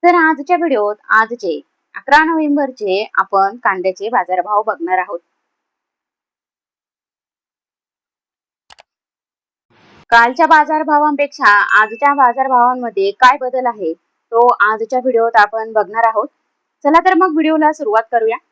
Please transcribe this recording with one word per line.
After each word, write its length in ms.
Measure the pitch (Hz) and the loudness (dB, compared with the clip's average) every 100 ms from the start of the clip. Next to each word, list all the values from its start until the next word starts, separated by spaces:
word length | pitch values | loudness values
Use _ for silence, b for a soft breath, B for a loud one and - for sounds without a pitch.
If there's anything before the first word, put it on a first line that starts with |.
तर 120 | 349 | 2
आजच्या 420 | 349 320 302 285 349 | 2 0 -2 -4 -4
व्हिडिओत 380 | 330 254 208 214 _ | -2 -2 -2 -6 _
आजचे 520 | 214 220 240 196 147 - _ _ | 0 0 -4 -8 -8 -10 _ _
अकरा 300 | - - 285 | -18 0 2
नोव्हेंबरचे 840 | 311 330 302 285 277 254 208 190 214 | 2 0 0 0 -2 -6 -4 -4 -2
आपण 420 | - 196 196 196 233 | -4 -2 0 -2 -2
कांद्याचे 520 | 233 190 185 185 202 | -4 -2 -4 -6 -4
बाजारभाव 540 | 226 180 185 180 208 | -4 -2 -4 -2 -2
बघणार 360 | 220 196 165 185 | -2 -6 -4 -4
आहोत. 200 | 180 254 _ _ _ _ _ _ _ _ _ _ _ _ _ _ _ _ _ _ _ _ _ _ _ _ _ _ _ _ _ _ _ _ _ _ _ - _ _ _ _ _ _ _ _ _ _ _ _ _ | -4 -10 _ _ _ _ _ _ _ _ _ _ _ _ _ _ _ _ _ _ _ _ _ _ _ _ _ _ _ _ _ _ _ _ _ _ _ -20 _ _ _ _ _ _ _ _ _ _ _ _ _
कालच्या 360 | 233 233 254 320 | 2 2 2 4
बाजारभावांपेक्षा 1400 | 311 302 311 302 294 302 285 285 - 247 202 196 196 | 4 2 -2 0 0 0 -2 -4 0 2 2 2 0
आजच्या 320 | 214 226 285 | 0 0 0
बाजारभावांमध्ये 960 | 285 254 240 262 254 240 254 240 196 196 | 2 2 2 0 2 2 0 -6 -4 -4
काय 260 | 196 254 285 | 4 4 4
बदल 260 | 254 254 254 | -2 -4 -4
आहे, 260 | 214 175 165 | -4 -8 -8
तो 440 | _ _ _ 226 240 - | _ _ _ 2 2 2
आजच्या 380 | 208 220 214 254 | 0 0 -2 -4
व्हिडिओत 380 | 247 233 233 233 | -2 0 2 2
आपण 360 | 208 220 220 | 2 0 -6
बघणार 340 | 220 185 220 233 | -4 -4 0 -2
आहोत. 220 | 220 254 _ _ _ _ _ | 0 -6 _ _ _ _ _
चला 180 | 285 320 | 0 2
तर 140 | 349 | 2
मग 160 | 370 370 | 2 2
व्हिडिओला 400 | 311 311 320 302 | 0 0 2 0
सुरुवात 300 | 311 269 214 226 | 0 -2 -2 0
करूया. 240 | 240 220 226 _ | -2 -2 -4 _